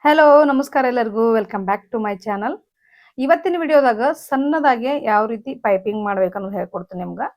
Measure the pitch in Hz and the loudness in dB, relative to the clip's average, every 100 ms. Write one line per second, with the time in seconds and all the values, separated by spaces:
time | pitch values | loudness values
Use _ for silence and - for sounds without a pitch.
0 | 302 302 302 285 302 269 277 285 254 247 | 2 6 6 6 6 2 -2 -2 0 0
1 | 226 208 226 226 214 202 190 202 _ 233 | -2 0 2 0 -2 -6 -4 -4 _ -6
2 | 214 202 214 202 214 392 _ _ _ _ | -6 -6 -6 -6 -6 -8 _ _ _ _
3 | _ - 269 330 370 349 320 302 269 214 | _ -8 0 0 0 -2 2 4 4 2
4 | 262 320 - 269 277 320 294 240 247 285 | -2 -4 -4 -2 0 2 2 0 -2 -4
5 | 233 208 220 226 247 269 214 190 190 214 | 0 0 0 -6 -10 -6 0 0 0 -4
6 | 208 196 185 202 190 196 175 180 180 180 | -4 -2 -2 -2 -8 -8 -8 -10 -12 -12
7 | 175 175 254 | -12 -8 -10